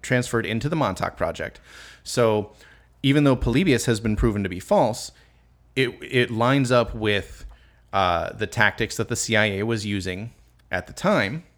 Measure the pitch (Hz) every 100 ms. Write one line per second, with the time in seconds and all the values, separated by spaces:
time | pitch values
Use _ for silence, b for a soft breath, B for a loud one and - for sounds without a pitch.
0 | - 127 127 117 87 110 135 165 120 90
1 | 92 - 82 82 80 - B B B B
2 | - - 113 107 98 b b b b _
3 | 135 143 143 131 - 120 185 120 - 113
4 | 110 107 117 104 98 90 - 202 127 110
5 | - b b b b _ _ - 120 -
6 | - 131 120 110 120 139 123 123 113 113
7 | 107 101 - - - b b b b 98
8 | 92 85 82 - 107 - 104 - 110 -
9 | 113 117 - 110 107 98 110 113 104 101
10 | 92 92 113 - _ _ _ 127 - -
11 | 185 190 98 156 -